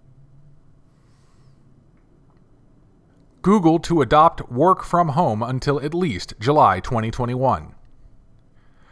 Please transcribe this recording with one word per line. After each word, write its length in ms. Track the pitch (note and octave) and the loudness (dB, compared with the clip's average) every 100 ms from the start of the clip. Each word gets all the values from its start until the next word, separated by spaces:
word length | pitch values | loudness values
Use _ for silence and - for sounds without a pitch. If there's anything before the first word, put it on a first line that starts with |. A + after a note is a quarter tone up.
| _ - - - - - _ _ _ _ _ _ _ _ _ _ _ _ _ _ _ _ _ _ _ _ _ _ _ _ _ _ _ _ | _ -20 -20 -20 -20 -20 _ _ _ _ _ _ _ _ _ _ _ _ _ _ _ _ _ _ _ _ _ _ _ _ _ _ _ _
Google 380 | F#3 G#3+ D#3+ E3 | 2 4 4 2
to 220 | - E3+ | 0 -2
adopt 500 | B2 D3+ E3 - - | 2 4 4 2 -6
work 320 | A#2+ F3 F#3 | 0 2 2
from 260 | - F3 E3 | 0 0 0
home 320 | C3+ D#3 A2 | 0 0 -2
until 380 | A#2 B2+ C#3+ C#3 | -4 -4 -4 -4
at 140 | D3 | -4
least 400 | E3+ F3+ F2+ - - | -4 -4 -4 -10 -6
July 440 | A2 D3+ A2+ F#2 | 0 4 4 4
twenty 280 | - A#2 A2 | -2 -4 -4
twenty-one. 680 | A#2 A#2+ B2+ G#2+ E2 D2+ - - - - - _ _ _ _ _ _ _ | -4 -6 -2 -2 -2 -6 -20 -20 -20 -20 -20 _ _ _ _ _ _ _